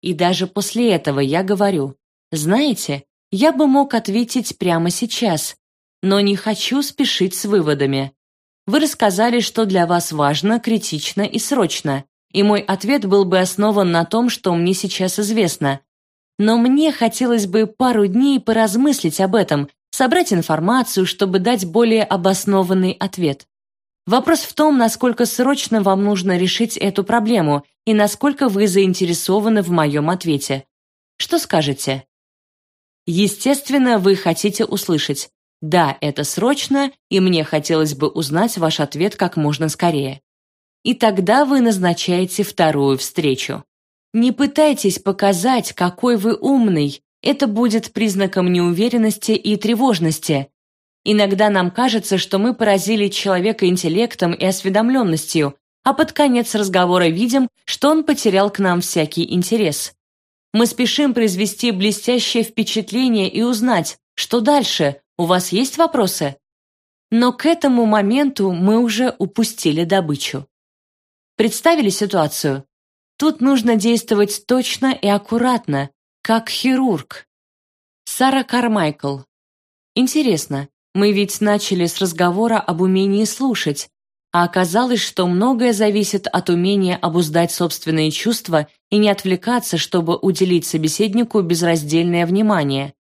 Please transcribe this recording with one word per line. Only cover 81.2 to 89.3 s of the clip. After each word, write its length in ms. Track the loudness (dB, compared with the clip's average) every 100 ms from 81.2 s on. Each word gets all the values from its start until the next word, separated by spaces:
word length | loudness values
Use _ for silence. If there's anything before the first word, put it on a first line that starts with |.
| 0 0
начали 460 | 0 0 0 0 0
с 120 | -2
разговора 600 | -4 0 0 2 0 0
об 240 | -2 0
умении 420 | 2 2 2 0
слушать, 640 | -2 -2 -2 -2 -4 -6 -10 _ _ _ _
а 140 | 0
оказалось, 560 | 0 0 0 0 0 0
что 260 | -2 -2 0
многое 460 | 2 2 2 0
зависит 540 | 2 2 2 0 -2 -2
от 240 | -4 0
умения 460 | 0 2 2 0 0
обуздать 540 | 0 0 0 0 0
собственные 600 | -2 -4 -4 -4 0 0
чувства 580 | -2 -4 -4 0 -2 -2 _ _
и 80 | 2
не 100 | 2
отвлекаться, 720 | 0 -2